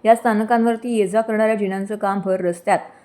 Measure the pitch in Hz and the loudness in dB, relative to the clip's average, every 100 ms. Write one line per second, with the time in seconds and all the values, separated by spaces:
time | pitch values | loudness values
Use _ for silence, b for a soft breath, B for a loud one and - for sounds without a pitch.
0 | 220 233 240 214 220 233 233 233 247 226 | 4 4 4 0 2 2 2 -2 -2 0
1 | 190 214 226 214 220 220 196 196 196 208 | 2 0 0 0 0 0 -2 -4 -6 -4
2 | 202 196 190 185 180 175 - 175 - B | -2 -2 -2 -2 -2 -4 -2 -2 -2 B